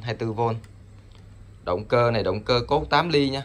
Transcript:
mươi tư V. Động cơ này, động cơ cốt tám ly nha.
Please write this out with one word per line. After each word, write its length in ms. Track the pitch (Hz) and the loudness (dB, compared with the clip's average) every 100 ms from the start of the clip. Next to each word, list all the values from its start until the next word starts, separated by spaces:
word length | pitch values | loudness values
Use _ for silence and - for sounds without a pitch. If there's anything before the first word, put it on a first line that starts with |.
| 113 | -4
mươi 80 | - | -4
tư 140 | 113 | -4
V. 80 | 110 117 110 - - - - - - - - - - | 0 -2 -2 -8 -20 -20 -20 -20 -20 -20 -20 -20 -12
Động 200 | - 90 | -4 -4
cơ 260 | 107 123 120 | 0 2 4
này, 120 | 113 | 2
động 220 | 95 101 | 0 -2
cơ 160 | - 123 120 | 0 -2 0
cốt 180 | 143 151 | 0 2
tám 180 | 151 170 | 0 2
ly 200 | 147 139 | 2 2
nha. 140 | 135 | -2